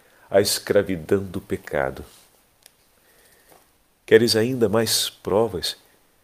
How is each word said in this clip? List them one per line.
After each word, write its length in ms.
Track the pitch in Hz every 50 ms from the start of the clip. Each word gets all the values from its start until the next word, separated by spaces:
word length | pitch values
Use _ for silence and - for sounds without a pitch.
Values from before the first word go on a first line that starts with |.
| _ _ _ _ _ -
a 100 | - 101
escravidão 840 | 104 - - - - - 95 101 95 87 95 82 78 - 101 98 95
do 180 | 92 85 98
pecado. 640 | - - 98 87 - - - 73 67 67 67 - 73 - - - - _ _ _ _ _ _ _ _ - _ _ _ _ _ _ _ _ _ _ _ _ _ _ _ _ - _ _ _ _ _ _ _ _ _ -
Queres 300 | - 120 110 120 113 110
ainda 320 | 110 110 123 135 123 117 98
mais 420 | 98 113 113 107 - - - -
provas 680 | - _ - - 90 104 117 110 90 82 - - - - _ _ _ _ _ _ _ _